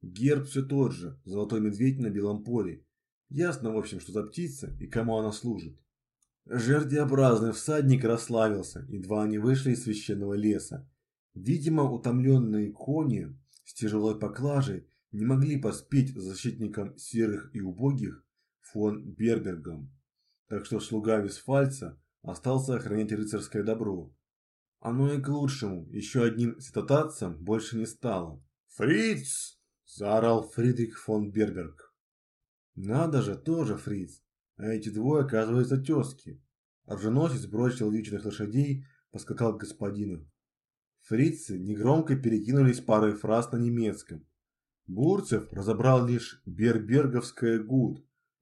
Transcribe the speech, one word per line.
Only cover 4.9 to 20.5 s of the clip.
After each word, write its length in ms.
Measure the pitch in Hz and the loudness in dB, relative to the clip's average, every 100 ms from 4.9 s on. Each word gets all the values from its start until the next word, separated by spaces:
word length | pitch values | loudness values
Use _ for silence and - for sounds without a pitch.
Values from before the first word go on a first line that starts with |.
| 117 113 113 | -2 0 0
она 140 | 107 | -2
служит. 440 | 104 120 101 80 - _ _ _ _ _ _ - | -4 -6 -6 -8 -16 _ _ _ _ _ _ -6
Жердеобразный 1040 | 120 113 147 135 147 143 135 135 113 113 | -2 2 2 2 0 2 6 6 6 2
всадник 520 | 107 - 151 135 123 | -2 -2 2 6 6
расслабился, 840 | 113 113 - 117 110 101 87 90 - | 4 0 0 2 2 2 -4 -10 -10
едва 360 | 101 92 107 | -8 -4 0
они 140 | 107 107 | 0 2
вышли 340 | 113 135 135 | 2 2 2
из 100 | 113 | 0
священного 520 | 113 104 - 101 101 | -2 -4 -4 -4 -2
леса. 540 | 101 107 104 - - - _ _ _ _ | 0 2 2 -2 -12 -14 _ _ _ _
Видимо, 560 | - 95 160 147 156 139 | -8 -2 0 2 2 2
утомленные 800 | 117 123 123 127 135 113 107 104 | 0 0 2 6 6 6 2 -2
кони 680 | - - 151 151 104 80 - _ _ | -4 -2 0 2 0 -4 -12 _ _
с 100 | - | -20
тяжелой 420 | - 107 107 107 104 | -6 -2 0 0 0
поклажей 720 | 104 - 139 143 135 92 - _ _ | -4 -4 -2 0 0 -4 -10 _ _
не 100 | 104 | -4
могли 320 | 113 135 143 143 | 2 2 2 0
поспеть 560 | 113 - - 139 131 | -2 -4 0 2 2
за 80 | 127 | 0
защитником 800 | 92 95 123 107 107 104 98 - | -10 -6 -6 -4 -6 -4 -8 -8
серых 500 | - 113 110 104 - | -6 0 0 0 -8
и 60 | 110 | -8
убогих 680 | 95 90 135 135 98 78 _ _ _ _ | -8 -2 0 0 -4 -10 _ _ _ _
фон 540 | - 107 107 107 - | -12 -2 -2 -2 -8
Бербергом. 840 | 92 113 110 101 85 78 78 69 - _ _ _ _ | -2 0 0 -2 -8 -10 -12 -14 -18 _ _ _ _
Так 180 | - | -10